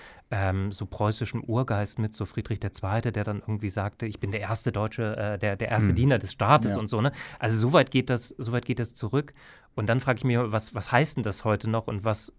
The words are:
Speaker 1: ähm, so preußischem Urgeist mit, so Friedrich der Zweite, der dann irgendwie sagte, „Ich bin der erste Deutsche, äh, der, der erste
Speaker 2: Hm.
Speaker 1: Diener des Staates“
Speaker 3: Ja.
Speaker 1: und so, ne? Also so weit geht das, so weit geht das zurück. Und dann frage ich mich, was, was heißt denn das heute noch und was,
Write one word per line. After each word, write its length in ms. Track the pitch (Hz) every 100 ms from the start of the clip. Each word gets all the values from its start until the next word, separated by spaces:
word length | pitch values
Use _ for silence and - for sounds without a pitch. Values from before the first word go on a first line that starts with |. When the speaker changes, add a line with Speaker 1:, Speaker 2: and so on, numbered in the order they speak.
| - - -
Speaker 1:
ähm, 400 | 104 95 95 98
so 140 | 101 101
preußischem 580 | - 104 107 107 117
Urgeist 540 | - 113 131 104 104 -
mit, 160 | 110
so 100 | -
Friedrich 340 | - - - 107
der 140 | 101
Zweite, 400 | - 98 107 120
der 100 | 104
dann 180 | 104 101
irgendwie 280 | - 107 104
sagte, 360 | 98 101 - 113
„Ich 120 | 104
bin 120 | 98
der 80 | 104
erste 320 | 98 113 -
Deutsche, 420 | 110 107 - 110 107
äh, 220 | 104 101
der, 180 | 104 98
der 120 | -
erste 220 | 113 104
Speaker 2:
Hm. 60 | 85
Speaker 1:
Diener 220 | 127 123
des 140 | 95
Staates“ 400 | - 104 143 113
Speaker 3:
Ja. 60 | 101
Speaker 1:
und 80 | 107
so, 120 | 110
ne? 100 | 127 - - -
Also 180 | 120 110
so 140 | 117
weit 160 | 160 135
geht 160 | 127 123
das, 200 | 123 -
so 200 | - 113
weit 140 | 120
geht 140 | - -
das 140 | 117
zurück. 400 | - 113 135 143 - - - - -
Und 100 | 104
dann 120 | 120
frage 180 | 131 113
ich 60 |
mich, 120 | 131 120
was, 340 | 120 110 -
was 160 | 120 -
heißt 280 | 123 151 -
denn 40 |
das 220 | 107 95
heute 240 | 113 104 113
noch 160 | 113 -
und 160 | 107
was, 280 | 107 104 -